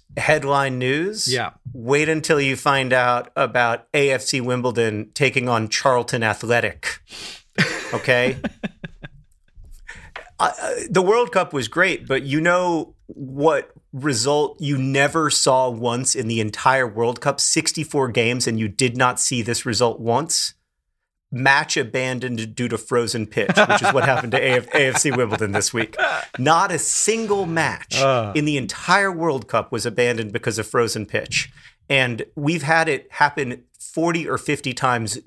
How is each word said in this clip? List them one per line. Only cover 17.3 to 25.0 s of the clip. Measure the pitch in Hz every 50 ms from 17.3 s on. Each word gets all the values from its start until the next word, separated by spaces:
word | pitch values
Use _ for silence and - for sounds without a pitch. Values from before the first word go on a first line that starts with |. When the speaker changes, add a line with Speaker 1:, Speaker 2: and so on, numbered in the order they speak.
| 139 -
Speaker 1:
sixty-four | - - - 160 156 - - 165 147 - - 143 131 123
games, | 104 123 113 117 123 127 - 127
and | 113 110
you | 113 104
did | 90 - 135 123 117 127
not | 127 123 123 -
see | - - 139 120
this | 110 120 117 - -
result | 127 110 101 123 117 - -
once? | 110 113 113 131 160 160 - - - - - _ _ _ _ _ _ _ _ _ _ _ _ _ _ _
Match | - 120 131 135 139 147 156 - - 160
abandoned | 127 107 - 131 131 127 127 120 123 127 120 110 113 110 107
due | - 120 117
to | 117 107
frozen | - - 127 120 117 104 - 117 107 -
pitch, | - 120 101 - 180
which | 196 208 - 208 -
is | - 202 139
what | 131 -
happened | 139 127 - 131 117 113
to | 135
A | 135 131 127 123
F, | 113 -
Speaker 2:
<laughs> | -
Speaker 1:
A | 151 139 131
F | 127
C | -